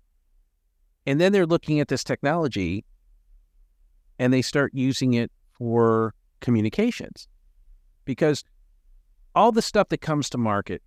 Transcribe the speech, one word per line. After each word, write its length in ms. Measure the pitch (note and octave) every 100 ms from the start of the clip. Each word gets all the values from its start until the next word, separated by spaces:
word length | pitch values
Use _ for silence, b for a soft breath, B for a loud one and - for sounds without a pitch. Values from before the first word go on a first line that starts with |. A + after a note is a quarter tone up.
| _ _ _ _ _ _ _ _ _ _ C#3+
And 140 | C#3+
then 140 | F#3
they're 120 | G3+ E3
looking 360 | E3+ - D3+
at 80 | C#3
this 160 | C3 -
technology 800 | B2+ C#3+ E3+ D3+ G#2 E2+ G2+ - _ _ _ _ - _ _ _ _ _ _ _ -
and 120 | B2+
they 100 | C3
start 300 | - D3 C3+
using 400 | C3+ C3 B2+ C3
it 180 | A#2+ A#2+ _ _ -
for 560 | A#2 A#2 A2+ A2+ A2 - _ _
communications, 880 | - A2+ G#2+ - A#3+ - - - - _ _ _ _ - _ _ -
because 400 | B2+ D#3 C#3 - _ _ _ _ - _ _ - D3+
all 160 | A3
the 100 | A3+
stuff 280 | - G#3 F#3
that 100 | D#3
comes 300 | - D3 C3
to 80 | B2
market, 440 | A2 G2+ - F2+